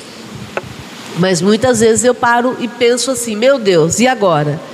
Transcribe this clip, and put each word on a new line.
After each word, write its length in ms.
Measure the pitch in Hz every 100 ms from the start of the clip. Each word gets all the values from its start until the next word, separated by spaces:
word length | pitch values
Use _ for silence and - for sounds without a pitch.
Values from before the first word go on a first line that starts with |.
| - - - - - - - - - - - -
Mas 240 | 185 175
muitas 380 | 185 214 254 226
vezes 240 | 226 226 247
eu 80 | 247
paro 400 | 240 240 247 226
e 80 | 233
penso 420 | - 240 247 269
assim, 240 | 254 233 208
"Meu 220 | 254 277
Deus, 400 | 202 175 165 170
e 80 | 254
agora? 540 | 247 196 151 147 147 -